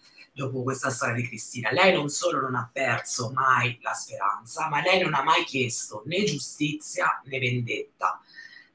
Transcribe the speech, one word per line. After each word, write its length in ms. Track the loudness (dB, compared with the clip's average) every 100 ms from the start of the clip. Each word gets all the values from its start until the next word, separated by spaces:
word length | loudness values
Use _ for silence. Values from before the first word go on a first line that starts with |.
| -20 -20 -16
dopo 280 | -8 -4 -2
questa 260 | -2 0 0
storia 260 | 0 0 -2
di 100 | -4
Cristina. 440 | -4 -4 -4 0
Lei 220 | 4 6
non 160 | 4 2
solo 320 | 0 0 0
non 140 | -2
ha 140 | -2 -4
perso 580 | -2 0 0 -2 -2 -2
mai 440 | 2 4 4 2 -2
la 100 | -4
speranza, 760 | -4 -4 -2 -2 -2 -4 -4 -2
ma 100 | 0
lei 220 | 4 4
non 100 | 4
ha 100 | 2
mai 220 | 4 4
chiesto 580 | 2 0 0 -2 -4 -8 -4
né 180 | 0
giustizia 960 | 0 0 -2 -2 -2 -2 -4 0 0 0 -4
né 120 | -2
vendetta. 800 | 0 0 -2 -4 -8 -2 -2 -2 -12 -20 -20 -20 -20